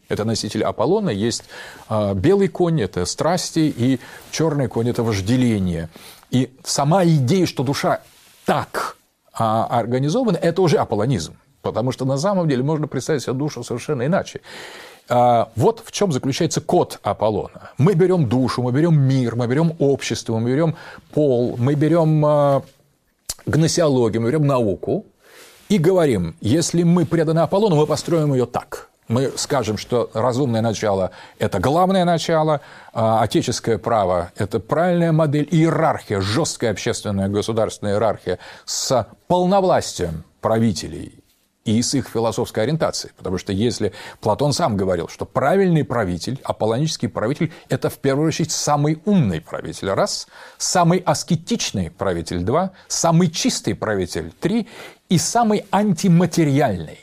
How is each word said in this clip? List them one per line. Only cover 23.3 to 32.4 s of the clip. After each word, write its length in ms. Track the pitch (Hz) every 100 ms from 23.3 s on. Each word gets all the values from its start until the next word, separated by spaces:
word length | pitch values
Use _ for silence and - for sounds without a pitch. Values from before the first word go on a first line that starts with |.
| -
гносеологию, 800 | - 143 160 - 156 127 113 110
мы 80 | 113
берем 160 | 156 143
науку 580 | 131 107 90 - 165 - _ _ - - - -
и 80 | 202
говорим: 580 | 156 185 156 101 82 -
"Если 420 | 101 160 160 170
мы 220 | 170 175
преданы 360 | 160 170 156 165
Аполлону, 360 | 156 196 214 151
мы 100 | -
построим 460 | 202 - 165 147
ее 140 | 131 120
так". 420 | - - - - _ -
Мы 240 | 117 131 -
скажем, 400 | - 135 107 104
что 340 | - 120 -
разумное 480 | 110 117 120 139 113
начало — 480 | 113 101 107 95 90 - - -
это 200 | 107 98
главное 460 | 127 160 185 190
начало, 560 | 175 165 - 160